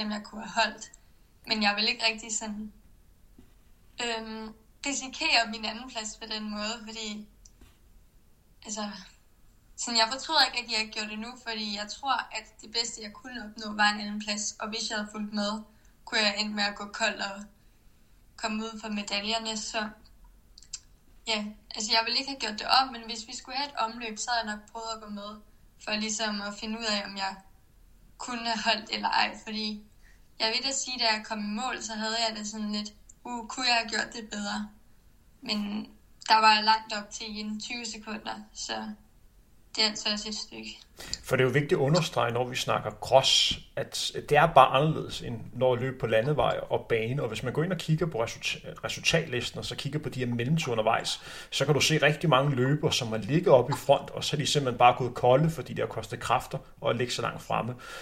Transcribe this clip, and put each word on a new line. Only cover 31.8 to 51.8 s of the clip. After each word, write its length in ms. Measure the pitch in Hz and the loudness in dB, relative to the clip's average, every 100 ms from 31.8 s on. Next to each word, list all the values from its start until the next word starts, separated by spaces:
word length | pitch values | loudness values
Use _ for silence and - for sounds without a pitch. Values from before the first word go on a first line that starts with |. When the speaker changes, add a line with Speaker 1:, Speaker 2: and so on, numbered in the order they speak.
Speaker 1:
så 100 | 214 | -8
havde 240 | 220 220 226 226 | -4 -2 0 -2
jeg 100 | 220 | -2
det 100 | 208 | -8
sådan 240 | 220 208 | -6 -4
lidt, 220 | 208 208 - - - | -4 -6 -12 -20 -16
"Uh, 240 | - 240 226 | -10 -8 -8
kunne 200 | - 254 | -4 2
jeg 80 | 233 | 2
have 140 | 220 | 2
gjort 240 | 214 - | -4 -4
det 160 | 240 214 | -8 -10
bedre?" 400 | 208 202 214 208 - - - - - - - | -6 -4 -4 -6 -12 -20 -20 -20 -20 -20 -16
Men 480 | - 214 208 208 214 - - - - | -4 -4 -2 -6 -8 -16 -20 -16 4
der 80 | 220 | 8
var 260 | 220 214 | 8 8
langt 320 | 214 220 - | 6 4 2
op 160 | 214 208 | -8 -6
til 200 | - 220 | -12 -10
igen 300 | 214 214 214 | -8 -6 -6
tyve 260 | - 240 226 | -6 -6 -8
sekunder, 500 | 220 220 208 226 208 214 | -10 -10 -8 -8 -10 -12
så 400 | - - 220 220 214 - - - - _ - - - | -12 -6 -6 -6 -10 -16 -20 -20 -20 _ -20 -12 0
det 80 | 214 | 2
er 40 | |
altså 200 | 208 220 | 2 -4
også 160 | 208 220 | -4 -6
et 60 | 208 | -8
stykke. 440 | - 220 220 - - - - - | -10 -12 -14 -16 -20 -18 -12 -10
Speaker 2:
For 120 | - 127 | -2 2
det 80 | |
er 40 | 131 | 4
jo 60 | |
vigtigt 180 | 120 143 | 4 2
at 60 | 175 | 2
understrege, 560 | 139 175 - - 117 | 4 4 2 0 0
når 140 | 117 123 | 0 -2
vi 80 | 123 | -4
snakker 360 | - 110 107 | 0 0 -2
cross, 680 | 104 - 127 127 - - - - - | -8 8 8 8 6 4 0 -6 -8
at 360 | 131 - - - - | -6 -4 -4 -4 4
det 80 | 147 | 6
er 80 | 165 | 10
bare 220 | 147 131 | 10 10
anderledes, 540 | 135 156 151 - - | 8 4 2 -4 -8
end 180 | 120 120 101 | -6 -8 -8
når 200 | 123 131 | 0 2
at 60 | 120 | 4
løbe 200 | 131 127 | 0 -2
på 80 | 117 | 2
landevej 520 | 110 123 143 110 92 - | 2 4 2 2 2 -2
og 160 | 120 - | -4 0
bane. 320 | 117 113 139 | 0 0 -2
Og 60 | 123 | -2
hvis 160 | 107 | -4
man 100 | 127 | -2
går 100 | - | 0
ind 80 | 185 | 0
og 60 | 95 | -2
kigger 280 | - 156 165 | 0 2 2
på 180 | 113 | 0
resulta-, 360 | 113 - - - - - | -2 -2 -6 -6 -10 -8
resultatlisten, 760 | 113 - - - - 123 117 - | -6 -2 2 2 2 -4 -4 -6
og 60 | 107 | -6
så 100 | - | -6
kigger 240 | 139 151 | -4 -4
på 100 | 135 | -6
de 100 | 131 | -4
her 60 | 120 | -2
mellemture 460 | 120 120 160 143 | 0 2 2 2
undervejs, 500 | 113 107 - - - - - - | 2 4 2 0 -6 -8 -14 -8
så 140 | - - | -2 4
kan 80 | |
du 60 | |
se 180 | 143 | 4